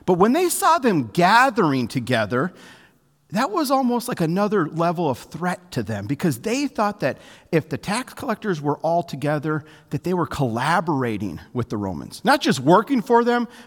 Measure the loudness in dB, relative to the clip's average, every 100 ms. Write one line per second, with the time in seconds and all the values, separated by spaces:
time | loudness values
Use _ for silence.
0 | 0 4 4 4 2 2 2 2 2 2
1 | 0 2 4 6 4 2 2 2 -2 -4
2 | 0 0 0 0 -2 -6 -20 -20 -20 _
3 | _ _ -8 -4 -2 -2 0 2 2 0
4 | -2 -2 0 0 0 0 0 0 -2 0
5 | -2 -2 -8 -6 -6 -6 -6 -6 -4 -6
6 | -6 -2 -2 -2 -4 -2 -4 -2 -4 -2
7 | -4 -4 -12 -20 -4 -2 -2 -8 -4 -6
8 | -6 -10 -8 -6 -4 -4 -2 -2 -2 -2
9 | -4 -6 -4 -2 -2 -4 -6 -20 -10 -6
10 | -2 -2 -2 0 -2 0 0 0 0 0
11 | 0 -2 -4 -8 -8 -6 -4 -4 -4 -6
12 | -10 -4 0 2 2 0 4 4 4 -2
13 | 2 2 4 0 -2 -10